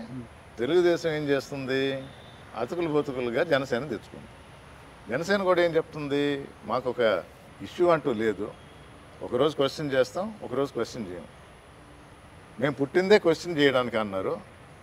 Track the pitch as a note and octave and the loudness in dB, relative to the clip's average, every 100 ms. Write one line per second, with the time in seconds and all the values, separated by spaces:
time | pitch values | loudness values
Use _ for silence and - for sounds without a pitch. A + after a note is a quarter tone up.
0 | A3+ C3 A#2 - - - A#2+ F3 F3 E3 | -8 -14 -14 -18 -16 -6 0 4 4 2
1 | E3 D3+ D3 C#3 - C#3+ C3 C3+ C3+ C3+ | 0 -2 0 0 0 -8 -2 0 0 -2
2 | C3+ - - - - - B2 F3 E3+ D3 | -8 -16 -20 -20 -14 -8 -6 -4 0 0
3 | C#3+ C3 B2 A#2 E3+ C#3 C3+ A#2+ D3 G#2 | 0 -2 -2 0 2 0 0 -4 -4 -8
4 | - - - - - - - - - - | -10 -18 -20 -20 -20 -20 -20 -20 -20 -20
5 | - B2 E3 G3+ F#3 F3 F3 D#3+ D#3+ D3+ | -8 -6 0 2 4 4 4 2 -2 -4
6 | D3 C#3+ C#3+ C#3+ C#3 - - A#2 B2+ A#2+ | -4 0 0 -2 -6 -14 -4 -2 -2 2
7 | A2+ F#2+ - - - - G2 - F3 E3 | 2 2 -2 -14 -20 -16 -10 0 4 4
8 | C#3+ A2 A2+ F#2+ G#2 - - - - - | 2 0 0 -2 -4 -10 -20 -20 -20 -20
9 | - - F#2 A#2+ D3 C#3+ C#3 - D3+ C3 | -20 -14 -4 0 0 2 -2 -2 -2 2
10 | B2+ D#3+ G#3+ G#3+ A#2+ B2 C#3 B2 A2 C3 | 0 0 -8 -8 -8 -4 -2 -2 -6 -6
11 | G2+ F2+ D#2 - - - - - - - | -8 -10 -14 -20 -20 -20 -20 -20 -20 -20
12 | - - - - - - C3+ C#3+ C#3 F3 | -20 -20 -20 -20 -20 -6 -4 -2 0 2
13 | F#3+ G#3 E3 D#3 F3 D#3+ C#3+ B2+ B2 A2+ | 6 6 6 2 0 4 4 4 2 0
14 | G#2+ G2 G2 D#3+ - - - - | -2 -2 -4 -6 -10 -20 -20 -20